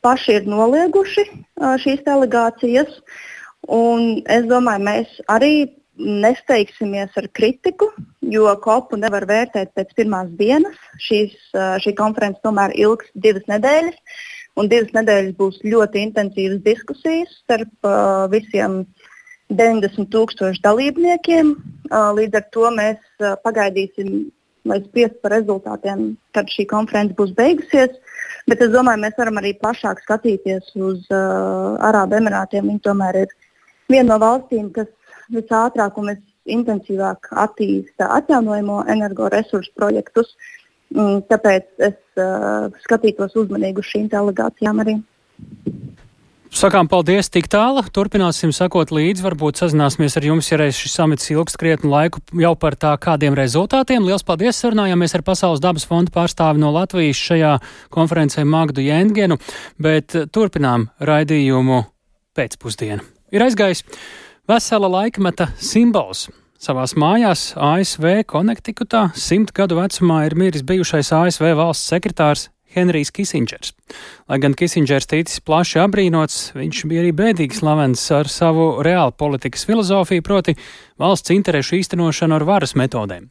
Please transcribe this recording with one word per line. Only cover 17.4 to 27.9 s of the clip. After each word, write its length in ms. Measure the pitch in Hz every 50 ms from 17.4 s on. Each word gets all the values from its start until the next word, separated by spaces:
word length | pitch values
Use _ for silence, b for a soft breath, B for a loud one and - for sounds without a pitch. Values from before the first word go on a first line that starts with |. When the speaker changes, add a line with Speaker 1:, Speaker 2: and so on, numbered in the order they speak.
| _
Speaker 1:
starp, 280 | _ 247 220 226 220 _ _ -
uh, 440 | 202 196 208 208 196 196 190 190 190
visiem 540 | 196 226 214 214 - 202 202 202 190 190 190 185 _ B B B B B B B B B _ _
deviņdesmit 600 | 208 190 226 233 226 220 196 196 - - 202 202
tūkstošu 520 | - 220 220 226 - - 208 185 185 180 -
dalībniekiem. 960 | 202 208 233 269 285 285 339 339 349 349 339 339 - 339 330 320 302 294 294 - - - - -
Uh, 240 | - - 220 214 208 208
līdz 280 | 208 220 220 202 214 208
ar 40 | -
to 200 | - 226 226 233 233
mēs, 280 | 220 208 214 220 214 _ _ _
uh, 220 | _ 208 202 196 - _
pagaidīsim, 880 | 226 220 220 208 202 190 196 196 190 _ - 196 196 190 202 220 - _ _ _ _ _ _ _
lai 140 | 226 202 196
spriest 380 | 196 202 _ 240 240 220 226 -
par 140 | _ 202 202
rezultātiem, 800 | 226 220 202 208 190 190 214 214 - - 196 196 196 214 214 220 - _ _ _
kad 160 | 214 202 202
šī 180 | - - 208 202
konference 460 | - 214 220 214 - 208 208 208 180 -
būs 140 | 208 190 185
beigusies. 600 | - 233 285 349 311 311 - - 285 262 254